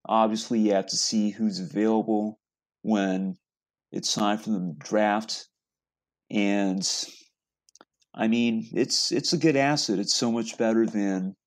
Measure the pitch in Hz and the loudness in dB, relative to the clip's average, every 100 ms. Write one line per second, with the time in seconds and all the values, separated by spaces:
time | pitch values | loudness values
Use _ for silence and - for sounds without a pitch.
0 | - 110 110 110 - 117 107 98 95 - | -2 2 2 0 -2 2 4 2 0 -4
1 | - 113 104 101 110 92 90 98 107 110 | -2 0 -2 0 -4 -4 -6 0 2 2
2 | 107 107 107 110 _ _ _ _ 110 107 | 0 0 -2 -6 _ _ _ _ -2 0
3 | 98 92 95 92 _ _ _ _ _ - | 2 0 -4 -8 _ _ _ _ _ -8
4 | - - 104 107 110 104 90 76 - 107 | -4 0 0 0 -2 -4 -4 -8 -2 0
5 | 107 104 110 - - _ _ _ _ _ | 2 0 -2 -10 -12 _ _ _ _ _
6 | _ _ - 107 101 101 98 95 90 - | _ _ -6 0 2 2 2 0 -2 -4
7 | - - - _ _ _ _ - _ _ | -8 -14 -20 _ _ _ _ -20 _ _
8 | _ - 110 117 117 113 113 - 139 - | _ -2 0 2 2 0 -2 -2 0 0
9 | - - - 175 160 139 139 147 - 98 | -2 -2 0 2 4 4 2 2 0 0
10 | 98 - 120 117 113 - 113 113 113 104 | 0 0 0 0 -2 -2 2 4 2 2
11 | 101 95 95 98 | 0 -2 -4 -8